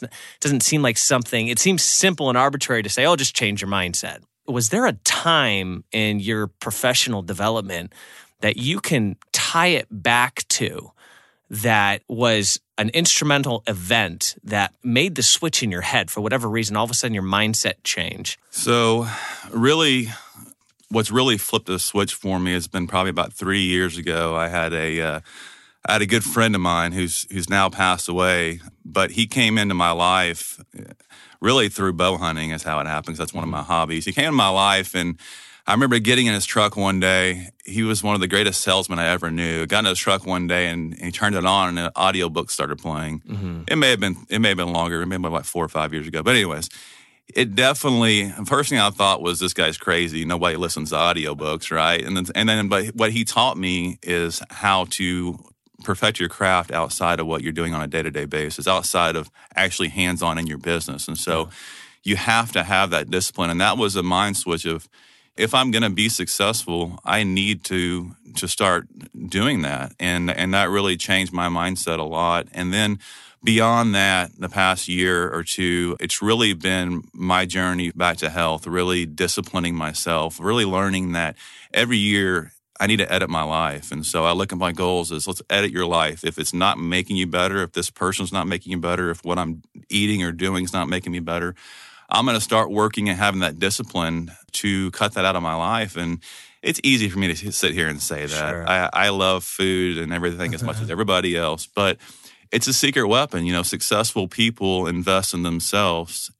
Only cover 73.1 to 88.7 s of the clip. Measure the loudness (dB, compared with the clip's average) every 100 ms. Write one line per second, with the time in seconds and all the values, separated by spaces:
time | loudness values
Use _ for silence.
73.1 | -20 -20 _ 2 4 6 4 4 4 4
74.1 | 2 0 -6 -6 2 2 2 -2 0 2
75.1 | 2 0 -4 -4 -2 0 0 0 -4 -4
76.1 | -2 2 2 2 0 0 0 0 -4 -8
77.1 | -6 0 2 0 0 0 0 -4 -2 -2
78.1 | 0 -2 0 0 -2 -2 -2 0 0 -2
79.1 | -2 -2 -2 -4 -4 -2 -2 -4 -4 -2
80.1 | 0 -2 -2 0 0 2 0 0 0 -2
81.1 | -2 -4 -6 -16 -20 -4 0 2 2 2
82.1 | 2 2 0 -4 -12 _ -2 0 2 2
83.1 | 0 0 -2 -2 -2 -2 -4 -10 -8 -4
84.1 | 0 2 2 -2 -2 -2 0 0 0 -2
85.1 | -4 -6 -8 -2 0 0 0 0 2 0
86.1 | -2 -6 -6 -4 0 0 0 -2 -2 -2
87.1 | -2 0 0 0 0 -2 -4 -6 -2 -2
88.1 | -2 -4 -4 -2 -4 -4